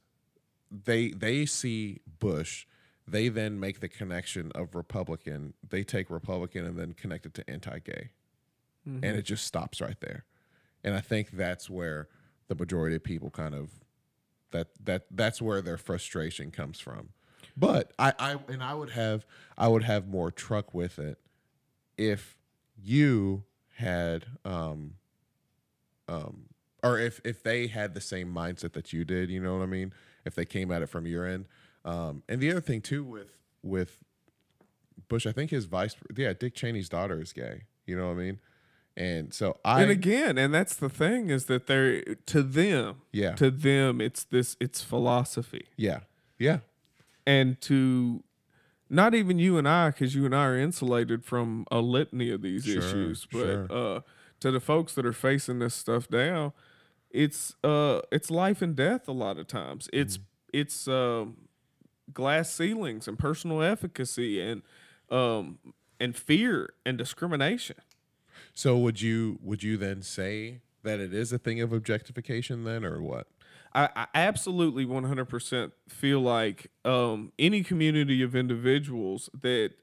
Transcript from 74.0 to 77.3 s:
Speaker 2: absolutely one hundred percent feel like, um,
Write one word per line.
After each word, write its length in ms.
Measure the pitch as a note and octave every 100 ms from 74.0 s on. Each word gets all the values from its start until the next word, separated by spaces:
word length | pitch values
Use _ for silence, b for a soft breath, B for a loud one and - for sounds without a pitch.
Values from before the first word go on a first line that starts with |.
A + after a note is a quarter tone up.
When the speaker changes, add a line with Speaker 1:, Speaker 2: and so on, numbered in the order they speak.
| A#2
Speaker 2:
absolutely 680 | D3+ F#3 G#3 F#3+ F3+ E3 B2+
one 180 | C3 C3
hundred 220 | C3 C3+
percent 480 | B2 A#2+ - B2+ A2+ - -
feel 320 | - C#3 C#3
like, 500 | B2 A#2 A2 F#2 - _
um, 480 | B2 B2+ A#2+ G#2+ A2